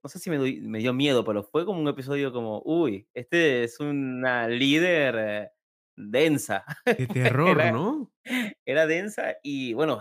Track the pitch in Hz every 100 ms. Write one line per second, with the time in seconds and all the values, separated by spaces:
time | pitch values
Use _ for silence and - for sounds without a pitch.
0 | 143 180 - 151 131 - 110 110 120 127
1 | 147 127 110 104 98 156 180 180 151 135
2 | 131 143 139 120 113 107 - 165 151 98
3 | - 123 123 170 160 127 117 - 147 143
4 | 135 127 127 123 113 120 135 151 180 165
5 | 139 113 107 104 101 _ _ _ _ -
6 | 104 120 160 143 - 98 - 156 - -
7 | 123 127 123 127 175 - - 117 190 302
8 | 247 _ - 254 214 - - 139 160 165
9 | 208 - - - 143 139 127 113 160 117